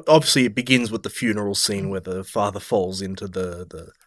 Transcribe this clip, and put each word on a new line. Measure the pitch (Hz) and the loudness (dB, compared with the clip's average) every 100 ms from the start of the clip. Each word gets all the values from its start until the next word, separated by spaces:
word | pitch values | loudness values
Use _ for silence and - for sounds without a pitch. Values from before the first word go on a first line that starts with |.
| 156 | 6
obviously | 156 151 139 | 6 6 4
it | 123 | 4
begins | 113 123 127 117 | 2 2 4 4
with | 110 | -4
the | 101 | -6
funeral | - 117 104 101 | -4 -2 0 -2
scene | 101 - 101 98 | 0 -2 -2 -4
where | 95 | -4
the | 92 92 | -6 -6
father | 92 113 104 95 | -4 -2 -2 -2
falls | - 110 92 92 | 0 0 0 -4
into | 98 92 101 | -8 -8 -8
the, | 92 90 87 90 | -6 -6 -8 -12
the | 82 85 - | -16 -18 -20